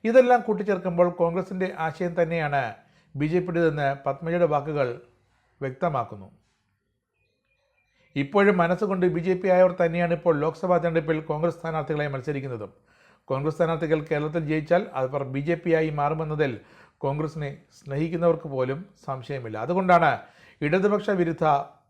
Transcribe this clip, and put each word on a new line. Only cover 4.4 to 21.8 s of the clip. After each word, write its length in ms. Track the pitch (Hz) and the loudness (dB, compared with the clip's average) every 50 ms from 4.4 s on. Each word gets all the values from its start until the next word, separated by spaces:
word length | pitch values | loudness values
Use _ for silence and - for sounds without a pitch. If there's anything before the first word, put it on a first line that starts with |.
| 175 156 | 2 2
വാക്കുകൾ 360 | 151 143 139 160 151 147 131 123 120 123 - _ _ _ _ _ _ _ _ _ _ _ | 2 0 -2 -2 -2 -2 -2 -2 -4 -10 -14 _ _ _ _ _ _ _ _ _ _ _
വ്യക്തമാക്കുന്നു. 680 | 143 135 127 - 185 170 147 127 117 - 110 101 95 98 _ _ _ _ _ _ _ _ _ _ _ _ _ _ _ _ _ _ _ _ _ _ _ _ _ _ _ _ _ _ _ _ _ _ _ _ _ | -10 -10 -6 -4 -4 -2 -2 -4 -6 -6 -10 -18 -18 -20 _ _ _ _ _ _ _ _ _ _ _ _ _ _ _ _ _ _ _ _ _ _ _ _ _ _ _ _ _ _ _ _ _ _ _ _ _
ഇപ്പോഴും 400 | 139 139 139 - 202 202 202 196 | -4 -4 2 2 4 6 6 6
മനസ്സുകൊണ്ട് 500 | 180 170 170 180 180 220 196 196 185 180 180 156 | 4 2 2 2 0 0 -2 0 2 2 2 2
ബി 80 | 170 165 | 0 0
ജെ 100 | 190 185 | 0 -2
പി 140 | 180 190 190 185 | 0 2 2 6
ആയവർ 180 | 180 185 180 180 | 6 6 4 4
തന്നെയാണ് 360 | - 175 165 165 175 175 170 170 | 2 0 0 2 0 0 0 -2
ഇപ്പോൾ 200 | 160 - 175 160 143 | 0 2 0 2 2
ലോക്സഭാ 340 | 147 160 156 - - 180 180 | 0 -2 -4 -4 0 0 2
തെരഞ്ഞെടുപ്പിൽ 420 | 170 160 170 160 165 151 156 160 156 156 156 | 2 2 0 0 0 0 0 -2 -2 -2 -4
കോൺഗ്രസ് 280 | 151 151 165 170 165 165 | -4 -2 -2 -2 -2 -4
സ്ഥാനാർത്ഥികളെ 480 | - 165 160 156 151 143 156 147 147 147 | -8 -6 -4 -4 -4 -2 -2 -2 -2 -4
മത്സരിക്കുന്നതും. 640 | 135 131 123 151 147 139 131 135 123 110 104 95 _ _ _ _ _ _ _ _ _ _ _ - | -4 -6 -6 -6 -6 -6 -6 -8 -8 -10 -10 -14 _ _ _ _ _ _ _ _ _ _ _ -4
കോൺഗ്രസ് 280 | 135 135 143 156 151 | -4 -2 -2 -4 0
സ്ഥാനാർത്ഥികൾ 440 | - 170 160 165 147 165 151 160 156 151 - | 0 0 0 0 -2 0 0 0 -2 0 -2
കേരളത്തിൽ 340 | 160 147 151 151 151 170 156 | -2 -2 -2 -2 -4 -4 -2
ജയിച്ചാൽ 360 | 147 156 156 147 - 170 180 208 - - | 0 -2 -2 0 2 2 0 0 -2 -4
അവർ 280 | 135 131 127 139 143 139 127 131 | -4 -4 -2 -4 -6 -6 -4 -6
ബി 80 | 139 143 | -4 -2
ജെ 100 | 165 170 170 | -2 -4 -2
പി 80 | - 175 160 | 2 2 2
ആയി 160 | 160 160 156 | 2 2 -2
മാറുമെന്നതിൽ 640 | 147 147 143 147 156 160 160 151 151 147 151 135 117 104 - _ - - - _ _ _ | -2 -2 -2 -2 -2 -2 -4 -6 -2 -2 -2 -2 -2 -8 -14 _ -20 -20 -20 _ _ _
കോൺഗ്രസിനെ 520 | - 139 147 147 156 151 156 160 147 139 143 - _ _ _ - | -4 -4 -2 -2 -4 -6 -6 -8 -8 -10 -10 -14 _ _ _ -20
സ്നേഹിക്കുന്നവർക്ക് 720 | _ 143 139 143 160 165 175 165 175 170 165 160 - 151 | _ -8 -4 -4 -2 -2 -2 2 2 2 2 2 -4 -6
പോലും 300 | 139 131 127 123 139 160 196 - _ _ - | -2 -2 -2 -2 -2 -6 -8 -16 _ _ -10
സംശയമില്ല. 500 | - 135 131 120 - 143 131 117 110 107 107 | -8 -8 -8 -6 -8 -8 -8 -8 -8 -8 -8
അതുകൊണ്ടാണ് 540 | 113 143 175 185 190 180 180 170 165 147 123 104 - - _ _ - - _ _ | -4 -2 0 0 4 6 6 6 6 4 2 0 -6 -18 _ _ -20 -20 _ _
ഇടതുപക്ഷ 480 | 147 147 160 196 190 208 208 202 202 - | 0 0 2 4 4 2 2 2 0 0
വിരുദ്ധ 340 | 202 175 175 165 160 - 170 156 143 139 143 - - _ | 0 2 2 0 0 0 2 2 2 2 0 -6 -16 _